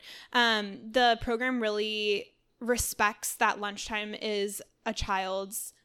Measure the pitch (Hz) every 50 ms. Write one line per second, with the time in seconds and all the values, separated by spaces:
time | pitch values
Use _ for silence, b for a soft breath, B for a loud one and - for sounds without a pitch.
0 | B B B B B B - 247 240 233 220 214 208 196 196 - 214 220 220 254
1 | 247 240 226 233 - 247 233 226 254 254 254 240 220 214 208 208 214 214 214 214
2 | 214 208 202 196 - - _ _ _ _ _ _ 240 226 240 233 - - - -
3 | 214 208 226 - - - - - 233 208 - 202 208 202 202 202 - - 220 208
4 | 214 214 208 - - 220 208 202 202 208 202 - - - _ _ _ 226 214 -
5 | - - 196 190 190 185 190 190 196 196 - - - - - _